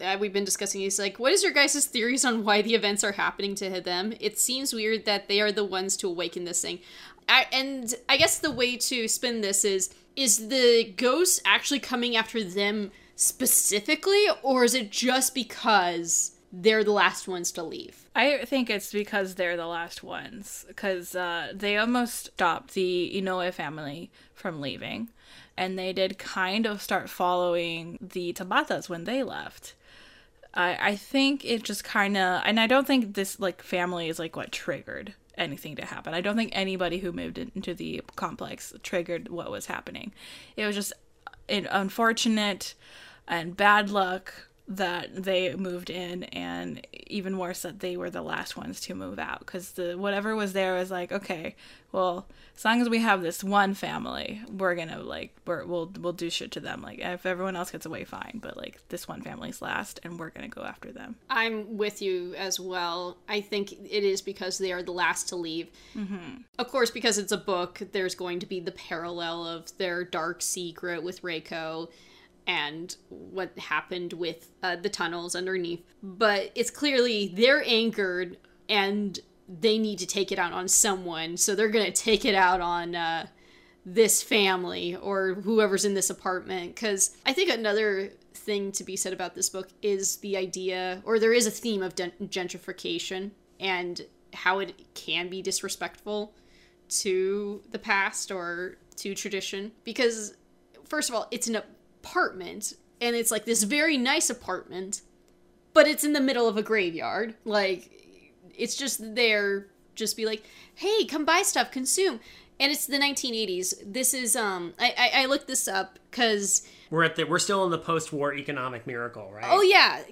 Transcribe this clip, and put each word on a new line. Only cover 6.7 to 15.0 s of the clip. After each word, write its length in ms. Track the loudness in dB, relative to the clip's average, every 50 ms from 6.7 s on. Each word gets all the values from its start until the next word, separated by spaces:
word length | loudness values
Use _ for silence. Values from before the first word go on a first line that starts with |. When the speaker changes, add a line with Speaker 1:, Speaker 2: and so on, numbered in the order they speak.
| -6 -8 -12 -16 -20 -20 -20 -20 -20 -4 _ 6
Speaker 1:
I, 180 | 6 6 6 4
and 400 | 0 0 0 -2 -4 -4 -4 -4 -6 -4 2 2
I 80 | 4
guess 220 | 6 6 4 4 2
the 140 | 0 0
way 240 | 2 2 2 2 2
to 320 | 0 0 0 0 0 0 0
spin 320 | 0 0 0 0 0 0
this 240 | 0 2 2 2 4
is, 280 | 4 2 2 0 -2 -4 -12 -20 _ _
is 340 | 0 4 4 4 2 2 0
the 440 | 4 6 8 8 8 8 6 2 0
ghost 460 | 2 4 4 6 6 4 4 4 4 6
actually 360 | 6 4 6 4 2 0 0
coming 340 | 0 -2 -2 0 0 2 2
after 300 | 2 0 0 -2 -4 -4
them 480 | -2 0 0 0 2 0 -2 -4 -6 -10 -16 -20 -16 _
specifically, 1120 | 0 0 0 0 0 2 4 4 4 4 2 2 0 2 0 0 2 4 4 6 6 6 4 4 2
or 220 | 2 2 4 6 6
is 100 | 6 4
it 160 | 2 0 -2
just 440 | -2 0